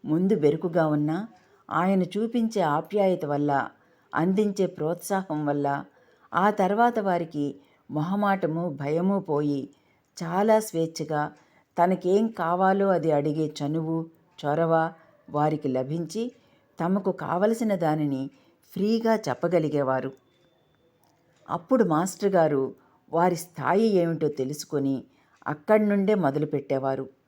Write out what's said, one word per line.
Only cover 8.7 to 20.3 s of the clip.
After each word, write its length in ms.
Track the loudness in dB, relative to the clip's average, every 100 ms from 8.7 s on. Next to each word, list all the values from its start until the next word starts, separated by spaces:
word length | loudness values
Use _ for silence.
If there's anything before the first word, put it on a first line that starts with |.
| -6 -2 0 0 0
పోయి 500 | 0 -2 0 -4 -6 _ _ _ _ -12
చాలా 360 | -4 0 4 4
స్వేచ్ఛగా 720 | 2 -2 -4 -4 -4 -4 -4 -8 _ _ _ 0
తనకేం 440 | 2 2 2 2 2
కావాలో 600 | -2 -4 2 2 2 2
అది 240 | 2 2
అడిగే 360 | 0 0 -2 -4
చనువు, 580 | -4 -4 -4 -2 -4 -6 _ _ -8 -4
చొరవ 460 | 0 2 2 0 -6 _ _ -8
వారికి 380 | -2 0 0 -2
లభించి 640 | -2 -2 -6 -6 -6 -8 -10 _ _ _ -6
తమకు 280 | -2 0 -2
కావలసిన 640 | -4 -4 0 2 0 -2 0
దానిని 540 | 0 0 0 -2 -6 _ _ _ _
ఫ్రీగా 440 | -4 0 0 2 0
చెప్పగలిగేవారు. 1080 | 0 -2 0 2 2 0 0 -2 -4 -12 _